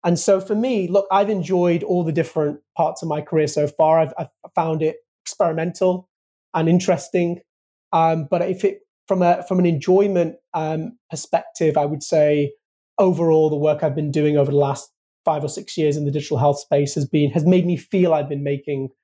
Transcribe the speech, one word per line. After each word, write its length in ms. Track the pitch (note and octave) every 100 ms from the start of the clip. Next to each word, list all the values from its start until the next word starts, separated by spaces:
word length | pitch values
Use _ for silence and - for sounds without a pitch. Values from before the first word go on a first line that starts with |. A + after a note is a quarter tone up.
And 120 | F3+ E3+
so 240 | - G3
for 140 | F#3+
me, 320 | G#3+ B3+ A3+ F3+
look, 220 | G3 G3
I've 180 | G3 G3+
enjoyed 540 | G#3 E3+ F3+ F3 E3+
all 220 | - F3+
the 80 | E3
different 480 | D#3 D#3+ - D3+ - _ -
parts 260 | D#3+ -
of 60 | E3
my 120 | D3+
career 280 | D3+ D#3 D3+
so 180 | - D3
far. 320 | - D#3 D#3+
I've, 160 | D#3 -
I've 120 | E3+ _ -
found 260 | - D#3+ D#3+
it 180 | D#3 - _ _
experimental 840 | - - F3 D#3+ E3+ E3+ F#3 F#3 - _ _ _ _
and 140 | D#3+ D#3+
interesting. 720 | F3+ F#3 F3 - F3+ F3 F3 _ _ _ _ _
Um, 360 | F3 E3 E3 C#3+
but 120 | F3
if 220 | F#3 F#3
it, 180 | G3+ - _ _ _
from 140 | F#3
a, 200 | F3 F3
from 160 | - F#3
an 80 | F3
enjoyment, 720 | D#3 D#3 F#3 G3+ F#3 E3 - _
um, 420 | E3 D#3 D#3+ D3+ - _
perspective, 680 | D3 - E3 - - D#3+ D3+
I 80 |
would 200 | D3 D3+
say 480 | - D#3+ D3+ D3 C#3+ - _ _ _ -
overall, 520 | F#3+ E3 E3 D#3 D#3
the 60 | D3
work 260 | D3+ D3
I've 140 | D#3 C#3
been 160 | D3+
doing 240 | D3+ D3+ D3
over 160 | C#3
the 40 | C#3
last 320 | C#3+ C3+ - _ _ _
five 180 | - D3+
or 60 | D3
six 280 | - - -
years 200 | D3+ D3
in 80 |
the 80 | C#3+
digital 260 | D3 C#3+ C#3
health 220 | D3 C#3
space 340 | - - C#3
has 120 | - C#3
been, 240 | D3+ D3
has 120 | E3+
made 220 | D#3 F3+ F3
me 100 | E3+
feel 380 | - F#3+ F3+
I've 140 | D#3 D3
been 160 | C#3+
making 460 | C#3 C#3 C#3+ C#3 C3+ _